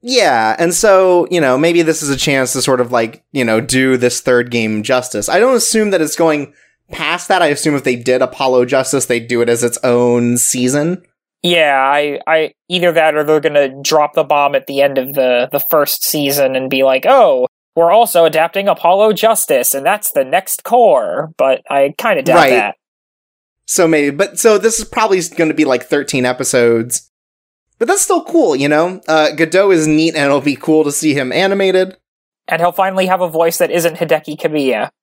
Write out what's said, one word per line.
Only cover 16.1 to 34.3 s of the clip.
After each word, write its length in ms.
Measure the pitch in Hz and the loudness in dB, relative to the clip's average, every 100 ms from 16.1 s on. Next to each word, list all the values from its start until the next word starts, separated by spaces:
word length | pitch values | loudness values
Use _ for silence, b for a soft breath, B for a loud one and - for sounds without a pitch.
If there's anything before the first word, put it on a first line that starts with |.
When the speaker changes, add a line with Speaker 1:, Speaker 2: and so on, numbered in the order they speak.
| 156 143 143 135 131 | -4 -4 0 0 -2
Speaker 2:
and 120 | 131 | -4
be 140 | 269 | 0
like, 220 | - 131 - | 2 2 2
"Oh, 400 | 269 202 131 127 _ _ - | 4 4 2 -2 _ _ 0
we're 160 | 170 | 2
also 320 | 202 233 175 | 4 2 2
adapting 420 | 165 156 165 196 196 | 2 2 -2 -2 -2
Apollo 460 | 175 170 190 220 | 0 2 2 2
Justice, 600 | 208 220 214 - 139 120 | 2 0 0 0 0 0
and 140 | 139 139 | -2 -2
that's 240 | 156 - | -2 -2
the 140 | 147 | -4
next 400 | 131 160 196 - | 0 -2 -2 -10
core." 680 | - 240 226 143 101 104 156 - | -2 2 4 4 0 -6 -8 -2
But 260 | 135 131 - | 0 0 -2
I 240 | 143 139 147 | 0 0 -2
kinda 260 | 233 180 | -2 -2
doubt 140 | 135 175 | 2 4
Speaker 1:
Right. 140 | 147 | 4
Speaker 2:
that. 240 | 123 104 - _ _ _ _ _ _ _ _ - | 2 -2 -8 _ _ _ _ _ _ _ _ -8
Speaker 1:
So 200 | - 170 | 0 2
maybe, 240 | 160 147 | 2 0
but 280 | 143 196 - | -2 -4 0
so 200 | 233 208 | 2 2
this 220 | 208 214 | 0 -2
is 40 | |
probably 360 | - - 220 190 165 - | -6 -4 0 0 -2 -2
gonna 180 | 160 | -2
be, 100 | 151 | 0
like, 200 | 147 127 | 0 0
thirteen 420 | - 147 139 139 123 | -2 -4 -2 -2 -2
episodes. 840 | 123 127 131 120 117 120 - _ _ _ _ _ _ _ _ | -2 -2 2 2 2 -2 -8 _ _ _ _ _ _ _ _
But 100 | 233 | -2
that's 140 | 392 | 0
still 200 | - 359 | 0 -2
cool, 320 | - 339 233 | 0 0 2
you 140 | 135 143 | 2 0
know? 320 | 151 175 185 - | 0 0 -4 -2
Uh, 240 | 156 151 | 0 0
Godot 400 | 151 160 180 202 | 0 0 2 4
is 160 | 180 156 | 2 2
neat, 260 | 151 165 | 2 0
and 120 | 156 143 | 0 0
it'll 140 | 143 | 0
be 140 | 139 | 0
cool 300 | 135 - 156 | -4 0 2
to 80 | 147 | 2
see 220 | 139 156 | -2 -2
him 180 | 143 127 | -2 -2
animated. 640 | 139 196 196 190 185 185 - _ _ _ _ - | -2 -2 0 0 0 -2 -6 _ _ _ _ -6
Speaker 2:
And 160 | 165 | -2
he'll 80 | 175 | -2
finally 360 | 170 190 190 190 | 0 -2 -2 -2
have 140 | 185 | 0
a 80 | 180 | -2
voice 300 | 160 165 170 | 0 0 0
that 140 | 160 | -2
isn't 240 | 170 165 160 | 0 -2 -4
Hideki 420 | 165 156 156 | -2 -2 -2